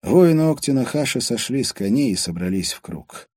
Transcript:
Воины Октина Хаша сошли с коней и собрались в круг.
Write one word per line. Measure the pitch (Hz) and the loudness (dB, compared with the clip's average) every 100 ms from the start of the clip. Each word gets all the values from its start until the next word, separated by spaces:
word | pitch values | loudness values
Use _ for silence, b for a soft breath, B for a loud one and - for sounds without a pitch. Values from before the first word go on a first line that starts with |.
Воины | - 180 175 160 160 | 4 6 6 6 2
Октина | 147 - 135 | 0 0 0
Хаша | 117 151 139 127 | 0 -2 -2 -4
сошли | - 113 - 135 | -4 -4 -2 -4
с | 123 | -4
коней | - 98 123 139 | -4 0 2 2
и | 92 | -2
собрались | - 85 90 95 87 | -4 -4 -2 -2 -4
в | - | -8
круг. | - 78 - - - | -12 -14 -14 -20 -20